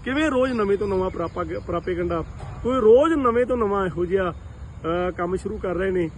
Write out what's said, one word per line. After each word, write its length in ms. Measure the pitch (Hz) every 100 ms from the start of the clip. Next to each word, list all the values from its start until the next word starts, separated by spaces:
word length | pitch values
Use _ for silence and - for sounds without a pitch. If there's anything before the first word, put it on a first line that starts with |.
ਕਿਵੇਂ 260 | 247 269 311
ਰੋਜ਼ 220 | 262 262
ਨਵੇਂ 240 | 240 202 196
ਤੋਂ 100 | 208
ਨਵਾਂ 220 | 190 185
ਪ੍ਰਾਪਾ-, 500 | 175 165 180 165 185 -
ਪ੍ਰਾਪੇਗੰਡਾ, 560 | 170 175 175 175 170 156 - - -
ਕੋਈ 180 | 233 262
ਰੋਜ਼ 340 | 214 240 320
ਨਵੇਂ 320 | 320 254 233 247
ਤੋਂ 100 | 254
ਨਵਾਂ 300 | 208 202 190
ਇਹੋ 180 | 170
ਜਿਹਾ, 260 | 175 190 180
ਅਹ, 800 | - - - - - 160 175 180
ਕੰਮ 240 | 175 175 185
ਸ਼ੁਰੂ 220 | 202 214
ਕਰ 160 | 190
ਰਹੇ 160 | 175 190
ਨੇ 180 | 185 160